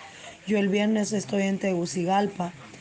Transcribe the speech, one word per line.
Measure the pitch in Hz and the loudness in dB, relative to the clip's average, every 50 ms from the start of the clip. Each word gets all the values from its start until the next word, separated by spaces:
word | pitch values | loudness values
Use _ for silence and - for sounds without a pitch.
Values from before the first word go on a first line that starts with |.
| - - - - - - - - - | -16 -18 -18 -18 -18 -18 -18 -10 -2
Yo | 185 214 202 | 0 2 2
el | 202 196 | 4 4
viernes | 190 208 208 214 220 214 202 175 214 | 4 4 4 4 2 2 2 0 0
estoy | 196 185 - - 202 196 | -2 -2 0 0 0 2
en | 196 196 | 2 0
Tegucigalpa, | 185 - 196 185 175 175 170 - 185 170 175 190 202 208 202 202 - 175 180 - - - - - - | 0 0 0 0 0 0 -2 -2 -2 0 2 4 4 2 2 0 -4 -4 -6 -6 -10 -16 -18 -18 -20